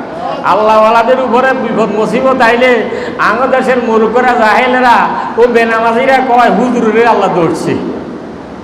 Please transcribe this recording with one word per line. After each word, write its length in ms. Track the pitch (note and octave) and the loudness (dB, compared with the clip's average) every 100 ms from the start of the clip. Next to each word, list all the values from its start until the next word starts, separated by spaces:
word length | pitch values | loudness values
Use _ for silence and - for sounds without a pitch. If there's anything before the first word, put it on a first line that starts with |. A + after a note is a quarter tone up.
| - - - - | -10 -10 -8 -6
আল্লাহওয়ালাদের 760 | D3+ F#3 G#3+ A3 G#3+ A#3 A#3 B3+ | -2 0 2 4 4 2 2 0
উপরে 340 | B3+ A#3 C4 | 0 0 0
বিপদ 420 | C4 A3+ - A3 G#3 | -2 -2 -2 -2 -2
মুসিবত 460 | G#3+ A3 C4 C4 | -2 0 0 2
আইলে 480 | A#3 A#3+ B3+ A#3+ G3+ - - - | 2 2 2 2 0 -6 -8 -2
আঙ্গ 280 | F3 A3 C4 | -2 0 0
দেশের 300 | C4 G#3 B3+ A#3 | 0 0 0 0
মুরুখরা 340 | A3+ A3 A#3+ | 0 2 0
জাহেলেরা 840 | B3 B3 G#3+ G#3 B3+ B3+ B3 A3 E3+ - - - | 0 2 2 2 0 2 2 2 2 -4 -6 2
ও 60 | A#3+ | 2
বেনামাজিরা 640 | A#3 A3+ A3+ A3+ A3+ C4 C4+ | 2 0 0 0 0 2 0
কয়, 320 | B3+ A#3+ A#3 | 2 2 2
"হুজুরের 580 | F#3+ B3 A#3+ A3 G#3+ A#3 | 2 0 0 0 2 2
আল্লাহ 280 | G#3 G3 F3 | 2 0 0
ধরছে, 400 | E3 - D#3 B2+ - - - - - - - - | -2 -2 -4 -4 -4 -8 -10 -12 -14 -16 -16 -16